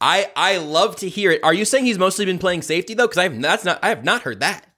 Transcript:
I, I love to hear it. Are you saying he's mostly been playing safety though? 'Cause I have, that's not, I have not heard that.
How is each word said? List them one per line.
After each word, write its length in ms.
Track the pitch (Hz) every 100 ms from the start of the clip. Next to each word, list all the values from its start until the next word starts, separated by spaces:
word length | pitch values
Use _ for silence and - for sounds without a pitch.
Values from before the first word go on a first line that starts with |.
I, 300 | 127 185 - 139
I 220 | 180 190
love 380 | 151 156 208 180
to 120 | 190
hear 200 | 208 190
it. 120 | 160
Are 100 | 160
you 100 | 175
saying 220 | 208 262 254
he's 140 | 196
mostly 260 | 185 185 196
been 140 | 180
playing 240 | 185 175
safety 320 | - 165 196 220
though? 120 | 240
'Cause 100 | 175
I 40 |
have, 160 | 185 117
that's 220 | 147 226
not, 160 | 180 151
I 60 | 196
have 140 | 175
not 200 | 139 226
heard 160 | 135 104
that. 260 | 151 190 -